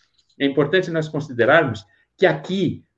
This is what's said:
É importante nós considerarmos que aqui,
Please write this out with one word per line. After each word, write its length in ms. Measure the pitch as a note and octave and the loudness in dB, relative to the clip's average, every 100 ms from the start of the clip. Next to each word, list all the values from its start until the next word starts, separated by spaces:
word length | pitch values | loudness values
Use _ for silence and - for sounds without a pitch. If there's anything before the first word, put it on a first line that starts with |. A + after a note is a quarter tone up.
| _ _ _ - | _ _ _ -4
É 80 | C#3 | -2
importante 420 | C#3 D3+ F#3 F3+ | 0 0 0 0
nós 180 | D#3+ D#3 | -4 -4
considerarmos 800 | D3 B2+ A#2+ A#2 D#3+ C#3 G#2 - _ _ - | -6 -8 0 4 4 2 -4 -12 _ _ 0
que 80 | F3+ | 0
aqui, 580 | D#3 - F#3+ E3 - _ | 0 -4 -4 -4 -4 _